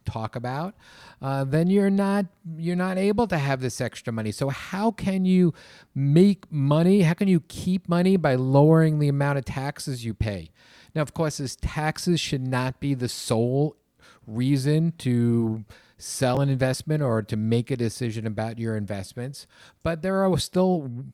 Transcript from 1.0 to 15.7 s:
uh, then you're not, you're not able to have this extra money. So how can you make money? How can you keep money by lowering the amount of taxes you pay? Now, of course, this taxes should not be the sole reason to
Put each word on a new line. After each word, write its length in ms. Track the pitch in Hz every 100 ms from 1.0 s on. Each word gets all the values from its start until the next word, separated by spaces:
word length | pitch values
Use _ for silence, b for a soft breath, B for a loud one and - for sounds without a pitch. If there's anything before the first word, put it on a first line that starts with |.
| B B
uh, 220 | 135 135
then 240 | 135 156 175
you're 200 | 202 196
not, 360 | 196 196 202 185 _ 165 160
you're 180 | 165 180
not 220 | 185 185
able 280 | 196 208 220
to 120 | 165
have 220 | 139 131
this 200 | 127 -
extra 320 | 120 - -
money. 200 | 113 107
So 160 | - 139
how 400 | 135 - 190 226
can 340 | - 196 190
you 300 | 185 185 175 - B B B
make 560 | 139 139 156 202 196 -
money? 520 | 147 135 151 175 202
How 120 | 165
can 140 | 175 196
you 120 | 175 -
keep 400 | - 175 190 -
money 280 | 170 185 190
by 160 | 151
lowering 640 | 127 131 139 156 160 160 151
the 100 | 147
amount 300 | 139 143 139
of 60 | -
taxes 580 | 135 139 - - 123
you 80 | 117
pay? 360 | 101 110 98 80 B B B B
Now, 100 | 156
of 120 | 143
course, 240 | - 160 -
this 180 | 131 -
taxes 560 | - 156 156 - 180 170
should 240 | - 139
not 360 | 127 127 127 -
be 140 | 143
the 140 | 131 123
sole 680 | - - 113 120 135 151 - _ _ B B -
reason 640 | 110 131 143 135 156 165 -
to 640 | 127 120 120 117 113 110 107